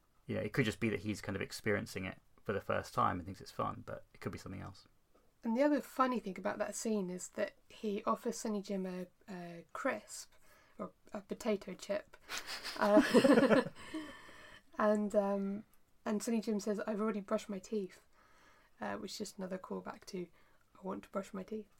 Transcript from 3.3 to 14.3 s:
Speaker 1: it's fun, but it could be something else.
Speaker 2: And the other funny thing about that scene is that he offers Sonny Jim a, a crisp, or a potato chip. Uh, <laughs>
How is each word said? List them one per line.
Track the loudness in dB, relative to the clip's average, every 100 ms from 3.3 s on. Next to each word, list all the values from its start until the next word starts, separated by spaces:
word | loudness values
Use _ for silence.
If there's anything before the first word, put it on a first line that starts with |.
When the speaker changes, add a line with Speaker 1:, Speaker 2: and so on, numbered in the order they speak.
| -12
Speaker 1:
it's | -12
fun, | -6 -6 -6 -10
but | -12 -12
it | -10
could | -8
be | -8
something | -10 -10
else. | -10 -14 -20 _ _ _ _ _
Speaker 2:
And | -2 2
the |
other | 4 4
funny | 0 2 2 2
thing | -4 -4
about | -4 -2
that | -4 -2
scene | -2 0 -2
is | -6 -8
that | -4 -4 -6 -20
he | -8 -4 -2
offers | 0 0 0 -4
Sonny | -2 -4
Jim | -2 -4 -4
a, | -6 -10 _ -14
a | -12 -10 -14 -14
crisp, | -4 -2 -2 -6 -14 -16 -20 -20 -20 -20 -12
or | -12 -12 -12
a | -12
potato | -8 -6 -2 -2 -2
chip. | -12 -6 -6 -6 -20 -10 -10 -8 -10 -8 2
Uh, | 8 8 10
<laughs> | 8 10 10 10 8 4 -4 -10 -8 -8 -14 -18